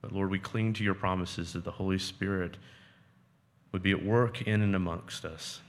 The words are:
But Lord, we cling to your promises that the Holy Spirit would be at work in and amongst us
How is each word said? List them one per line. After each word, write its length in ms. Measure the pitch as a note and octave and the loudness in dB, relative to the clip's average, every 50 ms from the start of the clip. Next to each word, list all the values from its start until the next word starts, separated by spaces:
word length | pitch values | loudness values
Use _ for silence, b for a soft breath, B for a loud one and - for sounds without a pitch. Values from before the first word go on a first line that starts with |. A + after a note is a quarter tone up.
But 120 | - - - | -10 -6 -2
Lord, 160 | G2 G2 F#2+ | -2 0 0
we 100 | F#2+ F#2+ | 0 -2
cling 340 | G2 - - A2+ A2 A2+ A2 | -2 -2 -2 0 2 2 0
to 100 | G#2 G#2+ | 0 2
your 100 | G#2 F#2+ | 0 0
promises 600 | G2 - F#2+ F#2 F#2 F2+ F2 - - E2+ E2+ - | 2 2 0 0 0 0 -4 -4 -6 -8 -6 -6
that 120 | E2+ E2+ | -6 -6
the 60 | E2+ | -6
Holy 280 | E2+ - G2+ F#2+ F#2+ F#2+ | -6 -4 0 0 2 0
Spirit 580 | F#2+ - - - - F#2+ G2+ F#2+ F2+ E2+ - - B B B B B B B B B B B B B _ _ _ _ _ _ _ _ _ - | 0 -4 -6 -4 -2 0 0 0 -2 -4 -6 -12 B B B B B B B B B B B B B _ _ _ _ _ _ _ _ _ -6
would 100 | F#2+ F2 | 0 4
be 80 | F#2+ | 4
at 120 | G2 - - | 4 4 4
work 400 | G2 A2 A#2 B2 A#2 A#2 - - | 4 4 4 4 4 2 -4 -2
in 180 | G#2+ G#2+ G#2 | 2 4 4
and 140 | G#2+ G2+ G2 | 4 4 4
amongst 500 | F#2+ F#2 E2+ E2 E2+ - - - - - | 2 2 0 -2 -4 -6 -10 -12 -8 -8
us 360 | E2 D#2+ D#2+ - - - - - | -8 -8 -8 -10 -12 -12 -12 -16